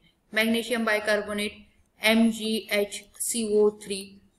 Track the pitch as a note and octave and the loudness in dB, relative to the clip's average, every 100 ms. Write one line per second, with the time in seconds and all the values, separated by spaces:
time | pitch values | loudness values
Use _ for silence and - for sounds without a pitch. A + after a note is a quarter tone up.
0 | _ _ _ G#3+ A3+ A#3 A3 A#3+ A3 G#3 | _ _ _ -2 0 0 0 -2 0 0
1 | G#3+ G#3 G3+ G#3 G#3 - - _ _ _ | 0 -2 -2 -4 -6 -8 -20 _ _ _
2 | G#3+ A3+ A3+ A3 A3 A3 - G#3 G3+ - | 2 4 4 2 -2 -4 -2 -2 -2 -6
3 | - - - A#3+ G#3+ G#3 G#3 G#3 - G3 | -16 -8 -6 -4 0 4 2 0 -10 -10
4 | G3 G3 _ | -10 -20 _